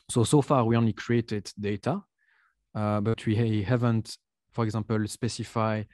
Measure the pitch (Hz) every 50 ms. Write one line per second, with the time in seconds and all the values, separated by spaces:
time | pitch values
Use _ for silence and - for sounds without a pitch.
0 | - - - 123 110 - - 151 135 - 151 131 117 113 117 117 117 113 101 -
1 | - - 117 120 113 - 107 104 - - - - 101 101 104 101 - 123 170 202
2 | - _ _ _ _ _ _ _ _ _ _ _ _ _ - 110 104 104 104 104
3 | 104 113 113 - - 113 107 107 117 113 107 107 101 95 127 120 120 120 113 110
4 | 110 - - - _ _ _ _ _ _ _ - 117 110 107 110 101 - 110 107
5 | 107 104 - - - 113 - - 110 - - 117 110 110 107 110 104 -